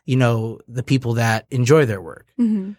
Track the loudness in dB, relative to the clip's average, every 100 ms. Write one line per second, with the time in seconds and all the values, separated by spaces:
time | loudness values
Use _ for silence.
0 | -2 2 2 0 -4 -10 -14 -8 -2 -2
1 | 0 0 0 -2 -2 0 4 4 4 -2
2 | -10 -18 _ -2 0 0 -6